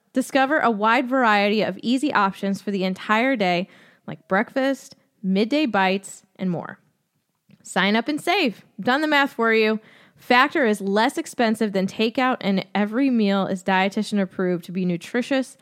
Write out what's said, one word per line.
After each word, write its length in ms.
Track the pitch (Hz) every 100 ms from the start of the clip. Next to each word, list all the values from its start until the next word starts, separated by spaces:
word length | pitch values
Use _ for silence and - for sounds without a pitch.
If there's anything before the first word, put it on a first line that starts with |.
| _
Discover 480 | 262 254 269 269 311
a 100 | 233
wide 360 | 208 220 240 247
variety 540 | 262 233 208 202 214
of 180 | - 185
easy 300 | 226 254 294
options 480 | - 196 - 196 196
for 100 | -
the 120 | 202
entire 540 | 190 185 - 214 254 262
day, 320 | 180 175 190 - - _ -
like 220 | 151 -
breakfast, 720 | 190 240 269 269 262 - - _ _
midday 420 | 185 196 220 285 294
bites, 580 | 202 190 196 - - _ -
and 140 | 185
more. 280 | 165 - - _ _ _ _ _ _ _ -
Sign 320 | - 190 190 220
up 140 | 233
and 100 | 302
save. 460 | - 392 277 - - -
Done 180 | 196 277
the 60 | 311
math 240 | 285 277
for 220 | - 226
you. 260 | 220 214 220 - - - _
Factor 500 | - 247 285 339 233
is 160 | 208
less 360 | 196 202 240 320
expensive 560 | 311 - 226 220 220
than 120 | 190 190
takeout, 520 | - 220 247 254 247
and 240 | 196 190 -
every 360 | 196 208 220 277
meal 360 | 240 202 196 190
is 180 | 185
dietitian 560 | - 185 196 214 208 208
approved 440 | 190 - 180 175 180
to 60 |
be 120 | 180 180
nutritious 720 | 170 - 247 240 269 247 -